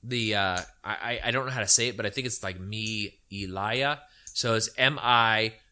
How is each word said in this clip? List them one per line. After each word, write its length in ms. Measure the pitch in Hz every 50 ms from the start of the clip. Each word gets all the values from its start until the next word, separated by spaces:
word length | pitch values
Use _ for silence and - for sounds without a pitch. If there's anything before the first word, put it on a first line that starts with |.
| -
the, 320 | 117 123 123 113 110 107
uh, 260 | 101 98 95 92 90 87 - - _ _
I, 100 | 98 107
I, 260 | - - 117 120 113 -
I 60 | 120
don't 140 | 117 131 131
know 60 | 127
how 100 | 131 131
to 60 | 107 98
say 200 | - - 117 123
it, 100 | 117 101
but 80 | 110
I 40 | 104
think 180 | - - 127 123
it's, 160 | 117 - -
like, 160 | 95 92 90
Mi 600 | 92 98 107 110 110 110 110 107 104 98 - _ _ _
Ilaya. 680 | 95 98 98 95 92 95 98 107 113 123 135 139 147 151 - _ _ _ - - -
So 220 | - - 123 113
it's 140 | 113 110 - - -
M 220 | 127 131 151 139
I 520 | - 120 123 117 117 113 110 110 110 110 110 - _ _